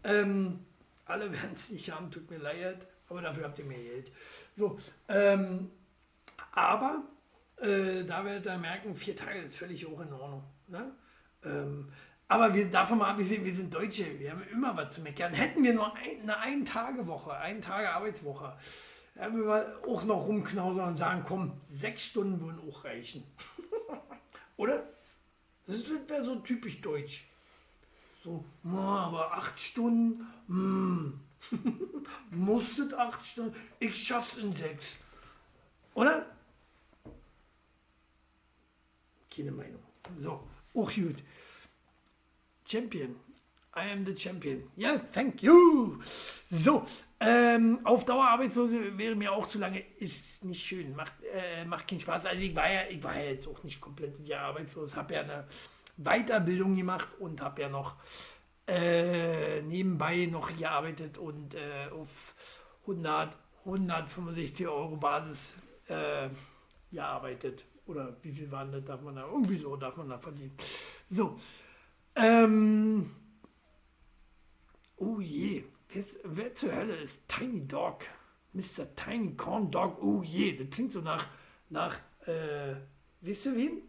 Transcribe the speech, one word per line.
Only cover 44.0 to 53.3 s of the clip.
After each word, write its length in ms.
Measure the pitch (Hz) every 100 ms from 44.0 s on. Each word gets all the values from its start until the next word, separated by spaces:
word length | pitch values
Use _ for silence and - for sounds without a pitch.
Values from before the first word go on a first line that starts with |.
| 196
the 100 | 190
champion. 480 | 185 180 147 127 - -
Ja, 220 | 226 294
thank 460 | - - 262 -
you. 560 | 208 339 349 294 214 139 - - - - -
So, 340 | 170 175 285 - - - _
ähm, 600 | 226 240 240 233 226 233
auf 220 | - 247 -
Dauer 200 | 254 262
Arbeitslose 720 | 233 262 233 240 233 202 196
wäre 180 | 220 214
mir 160 | 202
auch 140 | 202 202
zu 140 | 208
lange, 200 | 190 190 - -
ist 440 | 196 - - -
nicht 220 | 190 175 -
schön, 300 | 185 147 143
macht, 180 | 156 - -
äh, 320 | 190 180 165 170
macht 220 | 170 -
keinen 120 | 175
Spaß. 260 | - 170 180
Also 160 | 180
ich 140 | 190 156
war 160 | 160
ja, 100 | 190 185
ich 140 | 175
war 120 | 139 147
ja 140 | 147